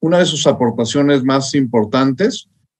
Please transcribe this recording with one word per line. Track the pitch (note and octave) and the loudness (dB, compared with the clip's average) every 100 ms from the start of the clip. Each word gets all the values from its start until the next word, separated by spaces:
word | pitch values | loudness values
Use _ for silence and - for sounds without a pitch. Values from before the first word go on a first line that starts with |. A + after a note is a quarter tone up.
Una | D#3+ F3 | 0 2
de | E3+ | 2
sus | D3+ D3 | 0 0
aportaciones | B2 A#2+ A#2 A#2 C#3+ C#3+ C#3+ | 0 0 -2 -2 0 2 2
más | C3 C#3 C3+ C#3+ | 2 -2 0 -2
importantes | B2+ A#2 G#2 C3 C3+ C3 G#3+ - - _ _ | 0 0 0 0 0 0 -2 -4 -12 _ _